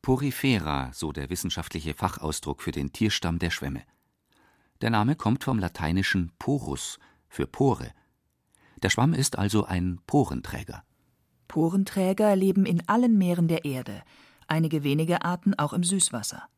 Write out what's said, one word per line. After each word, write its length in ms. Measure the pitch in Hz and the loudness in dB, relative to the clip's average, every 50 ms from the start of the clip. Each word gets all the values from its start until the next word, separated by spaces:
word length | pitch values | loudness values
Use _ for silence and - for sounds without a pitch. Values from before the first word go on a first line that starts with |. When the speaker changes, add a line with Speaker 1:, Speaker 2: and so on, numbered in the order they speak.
| - | 2
Speaker 1:
Porifera, 880 | - 131 123 139 143 123 - - 135 127 101 78 78 73 67 65 64 65 | 0 0 0 0 -4 -4 0 2 2 2 2 2 0 -2 -2 -2 -4 -8
so 180 | - - 78 | -6 -6 -6
der 200 | 71 76 69 67 | -4 -6 -6 -6
wissenschaftliche 640 | 90 87 - 92 - - 80 - - 87 76 80 73 | -6 -4 -4 -6 -4 -6 -8 -6 -8 -6 -6 -6 -6
Fachausdruck 640 | - - 92 - - - 78 73 - - 78 71 - | -2 -4 -4 -4 -4 -4 -4 -4 -4 -6 -8 -8 -6
für 100 | - - | -6 -6
den 220 | 76 - 71 69 _ | -4 -4 -6 -6 _
Tierstamm 460 | - 113 107 - - - 85 85 85 | 0 0 0 0 0 -2 -2 -2 0
der 100 | 87 85 | -2 -4
Schwämme. 320 | - - - 69 67 64 - _ _ _ _ _ _ _ _ _ _ _ _ _ _ _ _ _ _ _ | -4 -4 -6 -8 -8 -8 -12 _ _ _ _ _ _ _ _ _ _ _ _ _ _ _ _ _ _ _
Der 100 | - 117 | -2 0
Name 240 | 113 107 104 123 151 | 2 2 2 2 0
kommt 280 | - - 107 113 135 - | 2 2 0 0 0 0
vom 140 | - 131 110 | -2 0 0
lateinischen 760 | 98 85 - - 82 76 85 95 95 - - 95 87 82 _ _ | 0 -2 -2 -2 -2 0 2 2 2 2 0 0 0 -2 _ _
porus, 640 | - - 139 139 - - 69 65 - - - - _ _ _ _ _ _ | -2 -2 -2 -2 -2 -4 -6 -6 -6 -10 -12 -14 _ _ _ _ _ _
für 200 | - - 71 - | -6 -4 -4 -4
Pore. 440 | - - 139 139 110 - 62 60 - _ _ _ _ _ _ _ _ _ _ _ _ _ _ _ _ - - | -2 0 2 2 2 0 -4 -12 -14 _ _ _ _ _ _ _ _ _ _ _ _ _ _ _ _ -2 -2
Der 80 | 98 | 0
Schwamm 220 | - - 120 151 165 | 2 4 4 2 4
ist 260 | 127 131 - - - | 2 0 -2 -2 -2
also 260 | 95 101 104 107 98 | -2 2 2 0 0
ein 340 | - 92 90 90 92 87 85 _ | 0 -2 0 0 -2 -4 -6 _
Porenträger. 760 | - - 147 127 - 67 64 - - - - - - - - - _ _ _ _ _ _ _ _ _ _ _ _ _ | 0 2 2 2 2 -2 -8 -8 -8 -10 -10 -10 -10 -14 -16 -16 _ _ _ _ _ _ _ _ _ _ _ _ _
Speaker 2:
Porenträger 880 | - 160 160 165 175 196 190 - - 196 190 185 190 190 214 214 202 | -2 0 0 2 2 2 0 0 0 0 0 0 2 4 4 4 4
leben 320 | 190 190 190 185 196 190 - | 4 4 4 4 4 4 4
in 200 | 175 170 170 - | 2 -2 0 0
allen 300 | 202 233 247 247 226 202 | 2 2 4 6 6 4
Meeren 300 | 185 180 175 175 170 160 | 4 2 2 2 2 2
der 180 | 165 160 - | 2 0 -2
Erde, 380 | 151 135 127 123 - 101 98 - _ - - - - _ _ - _ | -4 -6 -6 -8 -10 -12 -14 -14 _ -20 -20 -20 -20 _ _ -4 _
einige 360 | 156 160 160 160 160 156 139 | 0 2 2 2 0 0 2
wenige 420 | 147 139 151 160 160 170 - - | 2 2 2 2 2 0 0 0
Arten 300 | 170 180 175 - 196 - | -2 -4 0 0 0 0
auch 180 | - 151 147 - | 2 -2 0 0
im 100 | - 175 | 0 0
Süßwasser. 600 | 175 196 190 - - - 120 107 - - - - - _ | 0 2 0 0 0 -2 -4 -6 -6 -10 -10 -16 -20 _